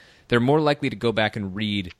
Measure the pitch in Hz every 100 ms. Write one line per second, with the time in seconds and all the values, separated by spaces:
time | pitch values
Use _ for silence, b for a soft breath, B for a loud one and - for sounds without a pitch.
0 | b b - 120 123 156 147 143 135 107
1 | 117 110 107 113 98 95 107 101 87